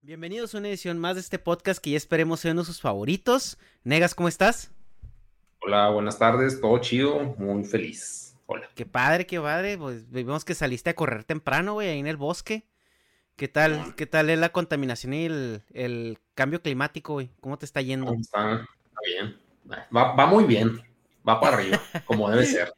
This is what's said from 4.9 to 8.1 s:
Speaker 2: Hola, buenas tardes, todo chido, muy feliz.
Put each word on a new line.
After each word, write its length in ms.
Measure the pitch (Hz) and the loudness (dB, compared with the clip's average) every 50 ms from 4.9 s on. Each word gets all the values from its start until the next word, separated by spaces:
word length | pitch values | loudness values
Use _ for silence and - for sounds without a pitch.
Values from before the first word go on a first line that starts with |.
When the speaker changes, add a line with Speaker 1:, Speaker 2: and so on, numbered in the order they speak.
| - - - - - - - _ _ _ _ _ _ _ | -18 -18 -18 -20 -20 -20 -20 _ _ _ _ _ _ _
Speaker 2:
Hola, 280 | - 98 101 104 104 104 | -4 2 4 4 4 4
buenas 280 | 104 104 104 104 101 - | 4 2 0 -2 0 4
tardes, 440 | 113 113 117 123 131 131 131 - | 4 4 6 6 2 2 0 0
todo 160 | - 107 117 123 | 2 4 4 4
chido, 580 | 123 - 120 123 135 143 147 147 143 135 113 104 | 2 0 0 2 2 2 2 0 -2 -4 -6 -4
muy 280 | 98 101 101 104 101 | -4 -2 -2 -2 -2
feliz. 680 | - - 110 - - - - - - | -2 -2 -4 -4 -4 -10 -12 -12 -12